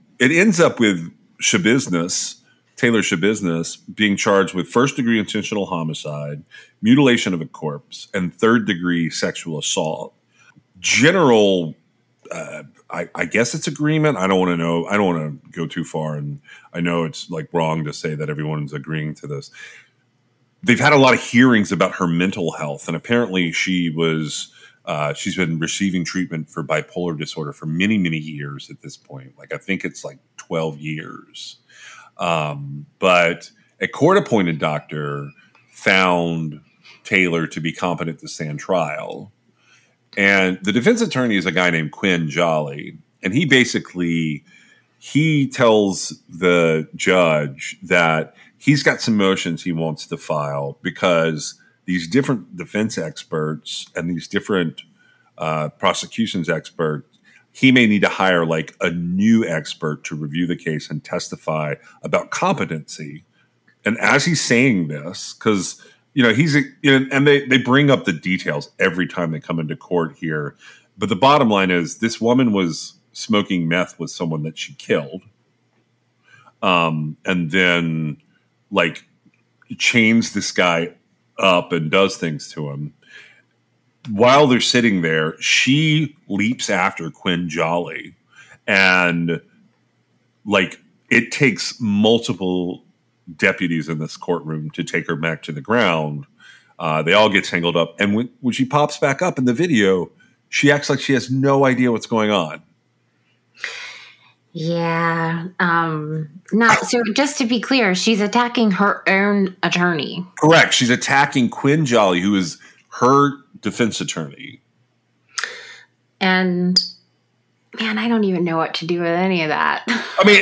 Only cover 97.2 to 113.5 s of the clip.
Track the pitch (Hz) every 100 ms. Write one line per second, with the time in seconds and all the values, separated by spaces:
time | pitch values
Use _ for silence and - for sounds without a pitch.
97.2 | 110 95 - 87 85 85 82 - 101 104
98.2 | 123 _ 127 110 127 147 147 - 143 135
99.2 | 180 - 123 120 180 117 98 92 80 _
100.2 | _ _ _ - 143 143 - 135 - 131
101.2 | - 131 139 139 135 123 123 110 - 113
102.2 | 107 101 78 80 _ _ _ _ _ _
103.2 | _ _ _ - - - - - - _
104.2 | _ _ _ 165 160 170 165 165 170 165
105.2 | 165 165 180 - 180 170 165 156 151 156
106.2 | 151 - - 202 233 - 202 240 220 214
107.2 | 285 - 240 240 - 269 202 180 214 208
108.2 | 202 233 240 240 220 180 202 - - 196
109.2 | 202 202 190 185 175 175 175 160 127 170
110.2 | - - 156 165 110 - 120 123 - 139
111.2 | 139 139 113 - 139 151 139 117 98 87
112.2 | 98 98 85 - - _ _ - 123 143
113.2 | 143 135 _